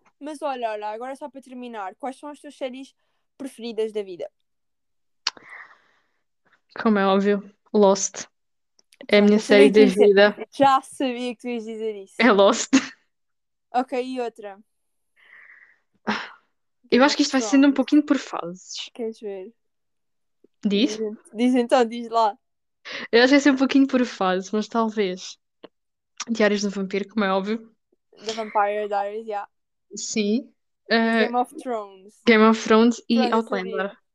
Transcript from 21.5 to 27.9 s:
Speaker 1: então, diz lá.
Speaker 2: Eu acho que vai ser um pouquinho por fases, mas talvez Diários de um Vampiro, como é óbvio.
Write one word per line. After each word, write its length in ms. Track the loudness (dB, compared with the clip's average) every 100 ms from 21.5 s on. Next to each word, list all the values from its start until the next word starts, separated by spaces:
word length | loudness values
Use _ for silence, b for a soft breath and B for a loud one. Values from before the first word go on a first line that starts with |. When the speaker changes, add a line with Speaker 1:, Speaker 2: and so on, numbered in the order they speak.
Speaker 1:
então, 300 | 0 2 2
diz 240 | 0 -4 -4
lá. 260 | 0 0 -2 _ _ _ _ -16 B B
Speaker 2:
Eu 80 | 2
acho 60 | 6
que 60 |
vai 60 | 6
ser 100 | 4
um 60 | 2
pouquinho 300 | 2 2 2
por 180 | 2
fases, 460 | -2 -2 -2 -2 -4
mas 180 | -6 -4
talvez 680 | -4 -2 -2 -4 -6 -14 -20 _ _ -20 _ _ _ _ -14 -6
Diários 320 | 0 0 0
de 60 | -4
um 20 |
Vampiro, 380 | -6 -6 -6 -6
como 160 | -4
é 80 | -2
óbvio. 420 | -2 -4 -8 -12 _ _